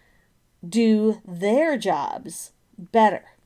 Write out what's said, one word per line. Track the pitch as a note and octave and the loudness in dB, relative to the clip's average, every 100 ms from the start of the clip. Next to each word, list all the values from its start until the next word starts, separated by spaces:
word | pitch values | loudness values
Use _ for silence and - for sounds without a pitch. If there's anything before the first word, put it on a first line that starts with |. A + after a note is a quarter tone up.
| _ _ _ _ _ _ F3 | _ _ _ _ _ _ -6
do | G#3 A3+ G#3+ A3 G#3+ - | 0 2 4 2 -2 -8
their | F3 G3+ B3 D#4+ C#4 | -6 0 2 2 0
jobs | G3 D#3 C#3 - - - - _ _ - | -2 -2 -4 -8 -12 -16 -18 _ _ -20
better. | F3 A3+ G#3+ F3 - _ | -2 4 4 2 -8 _